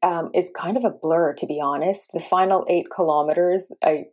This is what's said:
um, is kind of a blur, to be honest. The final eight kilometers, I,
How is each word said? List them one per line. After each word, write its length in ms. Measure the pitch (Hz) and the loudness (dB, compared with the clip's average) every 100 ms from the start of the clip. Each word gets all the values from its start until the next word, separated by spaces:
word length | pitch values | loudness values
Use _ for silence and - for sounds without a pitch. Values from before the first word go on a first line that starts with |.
um, 260 | 180 170 165 | -2 0 -2
is 160 | - 180 | -2 -2
kind 220 | - 170 240 | -6 -4 0
of 80 | |
a 60 | 233 | -2
blur, 420 | - 160 165 160 - | -2 0 2 2 0
to 80 | 147 | -6
be 120 | 147 | -4
honest. 520 | 143 143 170 196 - | -2 0 -2 -2 -6
The 80 | 165 | -10
final 460 | - 185 190 190 - | 0 2 4 2 2
eight 220 | 175 - | 0 -2
kilometers, 800 | - 165 147 147 151 180 185 180 - | -2 2 2 2 2 2 0 -4 -2
I, 220 | - 151 - | 0 0 -4